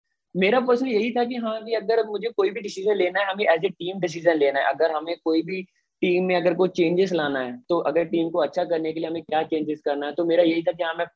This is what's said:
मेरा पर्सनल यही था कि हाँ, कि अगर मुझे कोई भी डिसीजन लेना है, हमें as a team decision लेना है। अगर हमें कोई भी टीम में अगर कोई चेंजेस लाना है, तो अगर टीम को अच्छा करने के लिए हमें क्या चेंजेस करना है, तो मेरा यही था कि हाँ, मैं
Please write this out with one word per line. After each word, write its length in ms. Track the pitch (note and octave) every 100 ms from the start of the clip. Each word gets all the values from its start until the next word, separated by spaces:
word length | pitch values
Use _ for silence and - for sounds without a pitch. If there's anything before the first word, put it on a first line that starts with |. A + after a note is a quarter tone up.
| _ _ _ F3+
मेरा 240 | F#3+ B3+
पर्सनल 300 | B3 B3 C4
यही 220 | G#3+ A#3+
था 120 | A#3+
कि 120 | A#3+ B3
हाँ, 300 | A3+ A3 A3
कि 80 |
अगर 340 | A3 G3+ A3+ G#3+
मुझे 220 | G3+ A3+ A3
कोई 120 | G3
भी 120 | F#3+
डिसीजन 340 | G3 F#3+ G3 G3+
लेना 240 | F3+ F#3
है, 60 | G3+
हमें 200 | F#3+ G#3
as 160 | E3
a 80 | F3+
team 320 | - E3+ F#3+
decision 340 | F3+ E3+ E3 D#3
लेना 240 | C#3 C#3
है। 60 | C3+
अगर 260 | C#3 D#3+
हमें 240 | D#3 D#3+ E3+
कोई 180 | E3 D#3+
भी 260 | E3 F#3+ F#3 _ _ -
टीम 220 | F#3 F3+
में 120 | F#3 F3+
अगर 180 | F3
कोई 160 | E3+ F#3
चेंजेस 440 | - E3+ F3 F#3+
लाना 260 | E3+ D3 C#3
है, 220 | B2+ B2 -
तो 80 | F3
अगर 260 | - D#3
टीम 260 | E3 E3+ E3
को 100 | E3+
अच्छा 240 | C#3+ F3+
करने 300 | E3+ D#3+ D#3+
के 60 | D#3+
लिए 100 | E3
हमें 140 | E3
क्या 200 | D#3+ D#3
चेंजेस 380 | D#3+ D#3 D3+ D3
करना 240 | D3 C#3+ C#3+
है, 80 |
तो 120 | C#3+ E3+
मेरा 180 | E3+
यही 200 | E3+ E3
था 80 | E3+
कि 120 | E3+
हाँ, 100 | E3+
मैं 140 | E3 E3+